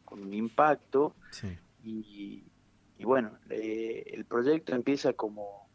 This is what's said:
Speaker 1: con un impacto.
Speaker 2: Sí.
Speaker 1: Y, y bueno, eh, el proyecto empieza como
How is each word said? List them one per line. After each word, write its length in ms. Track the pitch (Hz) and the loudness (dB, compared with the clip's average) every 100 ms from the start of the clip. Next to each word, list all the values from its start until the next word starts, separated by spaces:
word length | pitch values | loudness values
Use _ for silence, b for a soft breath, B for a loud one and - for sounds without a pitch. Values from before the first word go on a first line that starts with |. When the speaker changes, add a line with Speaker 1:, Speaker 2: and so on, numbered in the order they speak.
| - | -12
Speaker 1:
con 180 | 101 | -12
un 100 | 98 | -6
impacto. 800 | 104 113 - 151 143 _ 135 151 - - | -2 0 4 4 4 _ 2 2 -2 -18
Speaker 2:
Sí. 200 | - 101 87 - _ | -10 -8 -8 -16 _
Speaker 1:
Y, 600 | 113 110 104 104 101 104 - _ _ _ _ - | -10 -10 -10 -12 -12 -14 -18 _ _ _ _ -4
y 60 | |
bueno, 300 | 110 131 107 - - | 2 2 2 -6 -8
eh, 560 | 110 110 110 113 117 - | -6 -4 -4 -4 -6 -8
el 100 | 110 | -10
proyecto 500 | 104 117 127 160 - | -2 2 4 2 0
empieza 380 | 123 117 139 135 | -2 0 2 2
como 560 | - 107 104 101 101 - | 0 -4 -6 -12 -12 -20